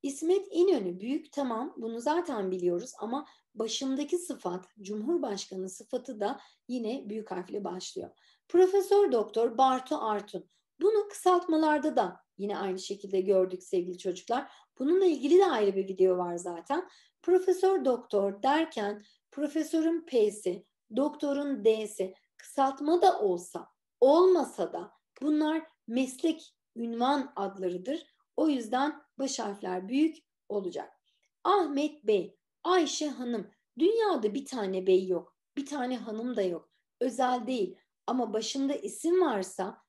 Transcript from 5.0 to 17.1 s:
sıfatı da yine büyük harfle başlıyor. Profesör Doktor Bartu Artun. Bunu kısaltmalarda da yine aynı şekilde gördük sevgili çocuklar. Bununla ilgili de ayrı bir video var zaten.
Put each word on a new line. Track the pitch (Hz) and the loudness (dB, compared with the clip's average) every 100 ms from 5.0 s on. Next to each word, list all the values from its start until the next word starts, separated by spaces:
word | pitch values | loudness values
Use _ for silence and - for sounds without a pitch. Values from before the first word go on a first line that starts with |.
| 226 349 269 196 - 190 190 | -2 -2 -2 -6 -8 -10 -10
sıfatı | - 208 254 247 214 | -12 -8 -8 -8 -6
da | 202 - - _ - | -4 -4 -14 _ -8
yine | 247 214 262 202 | -6 -4 -6 -8
büyük | 214 214 | -10 -8
harfle | 180 185 208 | -10 -8 -6
başlıyor. | 185 185 - 185 - _ _ _ _ | -6 -8 -10 -10 -12 _ _ _ _
Profesör | 349 370 392 381 403 392 | 6 6 4 4 4 6
Doktor | 240 208 220 233 226 | 2 0 0 0 4
Bartu | 262 254 - 202 | 4 4 -2 -4
Artun. | 220 208 202 180 - _ _ _ | -2 -4 -6 -12 -14 _ _ _
Bunu | 381 427 403 | 2 2 0
kısaltmalarda | - 370 359 359 311 311 302 302 240 | 0 2 2 2 2 2 2 2 0
da | 185 - _ - | -2 -4 _ -10
yine | 202 175 | -6 -4
aynı | 196 185 | -4 -6
şekilde | - 196 196 190 | -8 -10 -2 -2
gördük | 190 190 185 185 | 2 4 2 -2
sevgili | - 185 180 180 | -4 -4 -2 -6
çocuklar. | 190 175 - 247 285 - _ _ | -6 -8 -4 -4 -4 -20 _ _
Bununla | 269 359 370 | 0 4 4
ilgili | 285 269 359 | 2 6 6
de | 381 | 6
ayrı | 247 202 190 | 4 2 0
bir | 190 | -4
video | 185 185 180 | 2 4 4
var | 175 170 | -2 -4
zaten. | 180 170 - 294 370 _ _ | -8 -10 -4 -4 -4 _ _